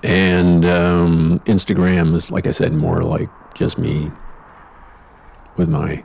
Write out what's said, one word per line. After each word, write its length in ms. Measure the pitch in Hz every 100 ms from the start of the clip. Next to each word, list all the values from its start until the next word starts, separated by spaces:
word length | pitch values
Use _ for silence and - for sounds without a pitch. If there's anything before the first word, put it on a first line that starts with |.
And, 600 | 85 90 95 90 90 87 87
um, 720 | 87 87 87 85 82 80 87 -
Instagram 680 | 101 - 98 90 90 80 82
is, 160 | -
like 140 | - -
I 60 |
said, 220 | - -
more 280 | 78 82 85
like 260 | 82 80 87 - - -
just 220 | - -
me 320 | 73 73 76 - - - - - - - - - - - - - - -
with 100 | 170
my 360 | 151 156 151